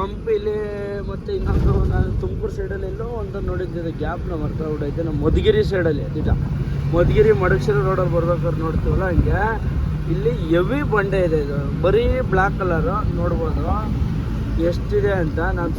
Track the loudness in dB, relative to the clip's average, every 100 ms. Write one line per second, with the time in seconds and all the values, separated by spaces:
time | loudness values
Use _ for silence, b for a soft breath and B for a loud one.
0 | -6 -6 -2 -2 -2 -4 -4 -6 -6 -6
1 | -6 -8 -6 -4 0 2 2 2 2 2
2 | 0 0 -2 -4 -6 -6 -6 -6 -6 -6
3 | -6 -6 -6 -6 -4 -4 -4 -4 -6 -4
4 | -6 -4 -6 -4 -4 -4 -4 -2 -4 -2
5 | -2 0 2 4 4 4 2 2 2 0
6 | -2 -2 0 2 0 -2 -2 -2 0 4
7 | 4 6 6 6 4 2 2 2 2 2
8 | 2 2 2 0 0 -2 -2 0 0 2
9 | 2 2 4 4 2 0 -2 -2 -2 -2
10 | -2 0 0 0 2 2 2 0 0 0
11 | 2 2 2 0 0 -2 -2 0 2 2
12 | 2 0 0 2 2 0 0 0 0 0
13 | 0 0 0 0 0 0 0 -2 -2 -2
14 | -2 -2 -2 -2 -2 0 0 0 0 0
15 | 2 0 0 0 -2 -2 -2